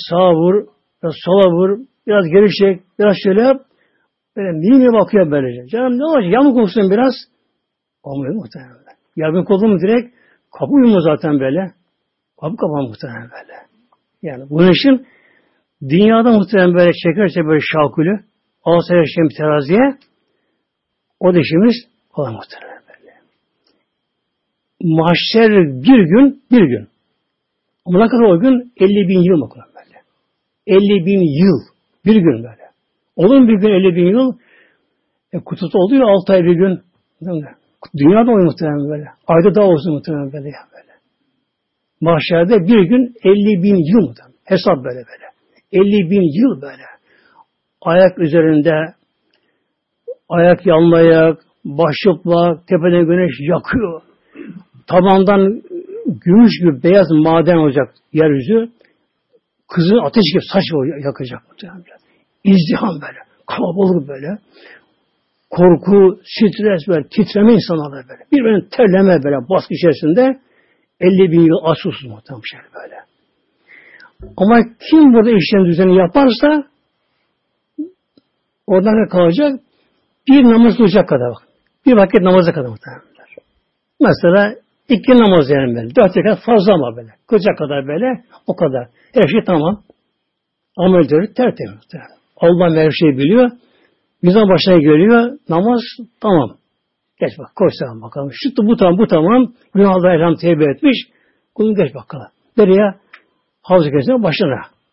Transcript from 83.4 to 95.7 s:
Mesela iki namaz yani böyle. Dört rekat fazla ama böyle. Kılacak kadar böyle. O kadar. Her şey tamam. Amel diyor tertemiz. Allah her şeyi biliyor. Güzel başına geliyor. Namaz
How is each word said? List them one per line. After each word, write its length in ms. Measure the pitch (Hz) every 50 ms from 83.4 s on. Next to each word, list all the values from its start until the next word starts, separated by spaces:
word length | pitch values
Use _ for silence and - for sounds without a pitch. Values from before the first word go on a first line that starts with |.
| - _ _ _ _ _ _ _ _ _ _ -
Mesela 540 | 294 208 151 - - 175 180 202 202 208 214 - _ _ _ _ _ -
iki 240 | 254 185 233 - 254
namaz 380 | 240 226 202 185 170 143 127
yani 260 | 143 139 135 123 117
böyle. 180 | 117 113 117 156
Dört 200 | 262 220 180 180
rekat 220 | 196 160 208 214 - -
fazla 300 | 226 233 214 175 214 196
ama 220 | 160 135 120 113
böyle. 140 | 120 113 110 _ _ _
Kılacak 320 | _ 233 208 175 208 - -
kadar 300 | 156 135 147 139 135 139
böyle. 360 | 147 175 233 262 247 - - _ _ _ _
O 100 | - 180
kadar. 320 | - 175 143 131 123 123 - _ _ _ _ -
Her 140 | 254 190 139
şey 160 | 165 226 175
tamam. 360 | - 185 156 147 170 208 - _ _ _ _ _ _ _ _ _ _ _ _ _ _ _ _ _ _ _
Amel 320 | - 175 190 185 175 160 123
diyor 180 | 147 156 196 214 -
tertemiz. 440 | - 254 - - - 135 101 101 107 _ _ - 160 - - _ _ _ _ _
Allah 400 | _ - 170 180 170 180 170 160
her 140 | 160 156 156
şeyi 280 | 135 - 175 151 135 127
biliyor. 320 | 139 151 208 247 247 247 240 - _ _ _ _ _ _ _ _ _ _ _ _ -
Güzel 260 | 175 185 226 214 190
başına 280 | 185 156 - 196 180
geliyor. 640 | 170 143 156 151 151 180 220 233 233 233 240 285 - _ -
Namaz 320 | 165 170 196 233